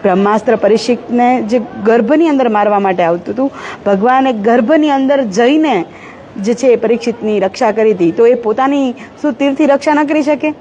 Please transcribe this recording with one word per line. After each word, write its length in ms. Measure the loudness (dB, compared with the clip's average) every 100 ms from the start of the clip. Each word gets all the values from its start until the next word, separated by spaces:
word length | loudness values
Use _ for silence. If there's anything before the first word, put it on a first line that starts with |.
બ્રહ્માસ્ત્ર 520 | 2 2 2 0 0 0 2
પરીક્ષિતને 640 | 2 0 -4 -2 0 0 0 0
જે 60 | -4 -4 -4 0
ગર્ભની 420 | 2 2 2 2
અંદર 140 | 2 0 2
મારવા 240 | 2 0 0
માટે 180 | 0 0
આવતું 260 | -2 -4 -4
હતું, 140 | -4 -6 -16 -8 -2
ભગવાને 440 | 0 2 2 0 0 0
ગર્ભની 460 | 2 2 2 2 0
અંદર 200 | 0 0 0 0
જઈને 360 | 2 2 2 0 -4 -12 -20 -20 -18 -8 -4
જે 80 | 0
છે 80 | 2
એ 40 | 2 0
પરીક્ષિતની 540 | -2 -2 -4 -2 -2 -2
રક્ષા 240 | -2 -2 0
કરી 160 | 0 2
હતી. 140 | 0 2
તો 60 | 2
એ 20 | 2 -2
પોતાની 420 | -2 0 0 -2 -6 -16 -8
શું 160 | -6 -2
તીરથી 320 | -2 0 0
રક્ષા 220 | 2 2 0
ન 120 | 0
કરી 160 | -2 0
શકે? 200 | -2 -4 -6